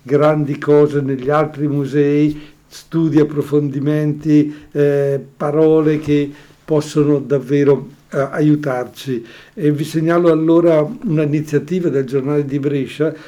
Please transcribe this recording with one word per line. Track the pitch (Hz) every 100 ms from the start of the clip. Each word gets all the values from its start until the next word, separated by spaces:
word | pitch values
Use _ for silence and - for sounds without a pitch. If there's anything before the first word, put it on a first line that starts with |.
grandi | 123 147 151 156 135 117
cose | - 147 147 143
negli | 135 131 127
altri | 151 151 139 147
musei, | 143 131 147 143 147 151 147 - _ _
studi, | - - 165 160 151
approfondimenti, | 147 147 139 147 143 135 143 151 151 147 156 151 147 - -
eh, | 147 143 143 139 139 - -
parole | 147 151 160 160 151 151
che | 147 147 143 - - _
possono | - 151 151 156 147 143
davvero, | 123 139 135 143 139 135 - - _
eh, | 147
aiutarci. | 139 170 151 147 147 123 117 - 139 120 - - -
E | - 151
vi | 143 156
segnalo | 165 160 175 170
allora | 156 160 165 170 156
un'iniziativa | 151 - 214 156 147 151 147 147 - 185 170
del | 135 127
Giornale | 135 131 147 135
di | 139
Brescia | 143 143 123 - 147 151